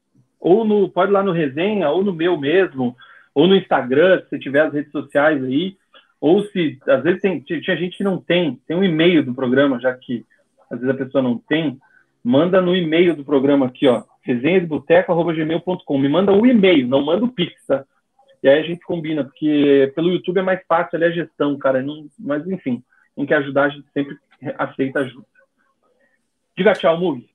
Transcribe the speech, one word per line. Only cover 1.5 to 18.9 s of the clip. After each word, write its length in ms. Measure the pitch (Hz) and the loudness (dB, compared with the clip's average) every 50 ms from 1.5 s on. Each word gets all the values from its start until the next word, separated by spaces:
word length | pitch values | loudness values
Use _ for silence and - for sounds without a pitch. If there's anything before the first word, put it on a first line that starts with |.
| 127 151 175 208 214 202 165 143 | -4 -4 -4 -2 -2 -2 -2 0
ou 160 | 151 180 196 | 0 0 -2
no 80 | 208 180 | -2 -2
meu 240 | 156 165 180 175 | -2 -2 -2 -2
mesmo, 580 | 151 135 143 165 196 185 156 139 131 127 123 123 _ - - - - _ _ - | -2 -2 0 2 2 0 0 -2 -4 -4 -4 -6 _ -16 -20 -20 -20 _ _ 0
ou 140 | 139 156 | 2 4
no 80 | 185 196 | 4 4
Instagram, 640 | 190 190 - 170 139 123 123 127 147 175 190 185 - | 4 2 0 -2 -2 -2 0 2 4 4 4 4 2
se 80 | - _ | 0 _
você 100 | - 139 | -10 -10
tiver 220 | - 143 135 147 | -6 -2 0 0
as 120 | 156 147 139 | 0 0 -2
redes 200 | 147 139 - - | -6 -6 -6 -8
sociais 500 | 151 135 - - 143 143 156 156 135 131 | -10 -8 -4 -2 0 2 2 0 0 -2
aí. 340 | 131 127 143 180 190 190 _ _ _ _ _ _ _ _ _ | -2 -2 -2 -2 -4 -8 _ _ _ _ _ _ _ _ _
Ou 240 | 135 147 180 208 202 | 2 2 2 2 2
se, 340 | - - 185 170 143 127 - _ | -2 -4 -4 -4 -4 -4 -4 _
às 160 | 139 139 123 123 | 0 0 2 2
vezes, 180 | 165 190 196 | 0 0 0
tem, 200 | - 190 180 135 | 0 -2 -2 -4
tinha 340 | - - 175 147 - 190 180 | -6 -8 -8 -6 -4 -4 -4
gente 220 | 147 175 180 - | -4 -4 -6 -6
que 60 | - 196 | -6 -4
não 140 | 196 185 | -4 -4
tem, 380 | 143 - - 170 180 175 147 123 - _ | -4 -2 -2 0 0 0 -2 -4 -8 _
tem 120 | - 156 | -6 -2
um 60 | 180 196 | 0 0
e-mail 420 | 185 156 156 165 185 180 151 131 | 0 2 2 2 4 4 2 0
do 100 | 127 123 | -2 -4
programa, 420 | 127 131 120 127 135 143 139 131 | -4 -2 0 2 2 2 2 0
já 160 | 120 127 131 127 | -2 -2 -4 -4
que 320 | - _ - 123 113 - _ _ _ _ _ _ _ _ - | -4 _ -10 -10 -10 -10 _ _ _ _ _ _ _ _ -14
às 80 | - 120 | -12 -6
vezes 160 | 123 131 131 | -4 -4 -4
a 20 | |
pessoa 240 | - 135 127 - 139 | -4 -6 -4 -2 -2
não 160 | 131 123 117 | 0 -2 -2
tem, 400 | 113 - - 151 160 165 143 127 - _ _ _ _ _ _ _ _ - | -4 -4 -4 -2 -2 -2 -4 -6 -8 _ _ _ _ _ _ _ _ -2
manda 380 | 120 127 139 170 185 180 185 | 0 2 2 2 2 2 2
no 120 | 180 175 180 | 2 2 0
e-mail 400 | 190 175 156 156 165 185 175 156 | 0 0 0 2 2 2 2 2
do 120 | 147 139 | -2 -2
programa 400 | 143 143 135 131 - 143 139 131 | 0 0 2 2 2 2 2 0
aqui, 220 | 127 127 - 147 | -2 -2 0 2
ó, 160 | 135 120 110 - _ _ _ | 2 2 2 -2 _ _ _
resenha 380 | _ - 127 120 123 151 185 185 | _ -4 -4 -2 0 0 0 0
de 60 | 170 | 0
boteco 460 | 165 147 131 - - 165 180 185 - | -2 -4 -6 0 2 2 2 2 2
arroba 220 | 175 165 160 170 160 | 0 -2 0 -2 -2
gmail 280 | 160 160 156 160 170 | -4 -4 -4 -4 -4
ponto 220 | - 180 180 - - | -4 -6 -8 -8 -6
com. 140 | - 143 135 | -4 -2 0
Me 100 | 139 139 | 0 0
manda 220 | 147 175 202 196 | 2 2 2 4
o 140 | 190 202 226 | 4 4 4
e-mail, 420 | 254 262 214 190 190 175 143 127 | 4 4 4 4 4 4 4 2
não 160 | 120 135 139 143 | 2 0 0 0
manda 220 | 147 165 208 240 | 0 0 0 -2
o 60 | 247 | -2
Pix, 220 | - - 170 135 - _ _ | -4 -4 -6 -6 -8 _ _
tá? 180 | - 139 135 135 _ _ _ _ _ _ _ _ _ _ _ - | -4 -4 -4 -4 _ _ _ _ _ _ _ _ _ _ _ 2
E 20 | |
aí 120 | 135 139 156 | 4 4 4
a 40 | 156 | 2
gente 220 | 165 170 165 _ | -2 -8 -10 _
combina, 380 | - | -8